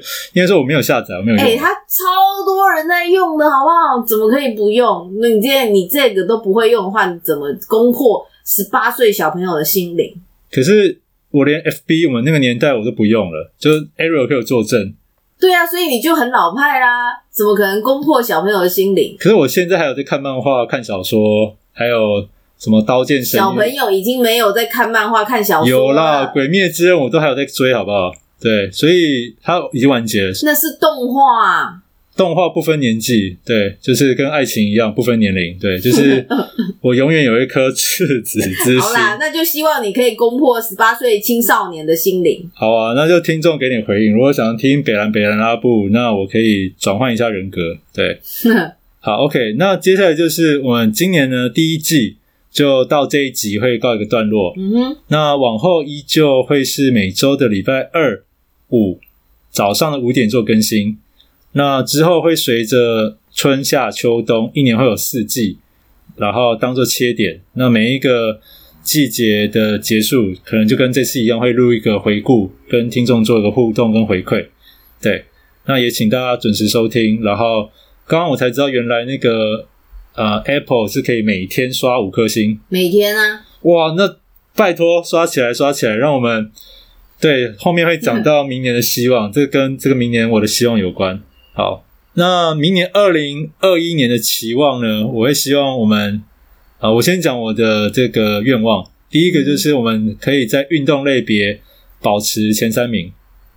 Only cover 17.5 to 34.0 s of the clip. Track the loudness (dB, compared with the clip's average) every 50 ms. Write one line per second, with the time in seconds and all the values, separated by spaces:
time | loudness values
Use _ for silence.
17.5 | 2 2 2 0 0 -2 0 0 -2 0 0 0 2 2 0 0 -2 -2 -2 0
18.5 | 0 0 0 0 0 0 0 0 0 0 -2 -2 -4 -2 0 2 4 4 2 2
19.5 | 0 0 0 0 0 0 0 -2 -4 -6 -6 -4 -4 -6 -4 -6 -6 -4 -2 0
20.5 | 0 0 0 -2 -4 -8 -6 -6 -8 -6 -4 -2 0 2 2 2 2 2 0 -2
21.5 | -4 _ _ _ _ -4 -2 0 0 2 2 0 0 -2 -4 -6 _ _ _ _
22.5 | _ -10 -2 2 2 2 4 2 2 2 2 2 0 0 0 0 0 0 0 0
23.5 | 2 0 0 0 0 -2 -2 0 0 0 0 0 0 0 2 2 2 2 2 2
24.5 | 0 0 -2 -2 -2 -2 -2 0 0 -2 0 0 0 0 0 0 -2 -2 0 0
25.5 | 0 2 2 2 2 2 2 2 2 2 2 2 2 0 0 -2 -2 -2 -2 0
26.5 | 0 0 0 0 0 2 2 4 4 4 2 0 0 0 2 0 0 -2 -4 -6
27.5 | -2 0 0 2 2 0 0 -2 0 0 0 -2 -4 -10 _ _ _ -4 -2 0
28.5 | 0 0 0 -2 -4 0 2 4 4 4 2 2 0 -2 -4 -6 -12 _ -4 -2
29.5 | -2 -2 -2 -4 -4 0 2 2 2 2 0 -2 -2 -2 -2 -2 -2 -2 0 0
30.5 | 0 0 -2 -4 -4 0 0 0 0 0 -4 -2 0 2 2 4 4 2 2 2
31.5 | 0 0 -2 -6 -10 -16 -20 _ _ _ _ _ _ 0 0 2 2 2 0 0
32.5 | 0 -2 0 0 0 0 2 0 0 0 0 0 0 0 0 0 -6 -10 -6 -2
33.5 | 0 0 0 -2 -4 -8 -2 -2 0 2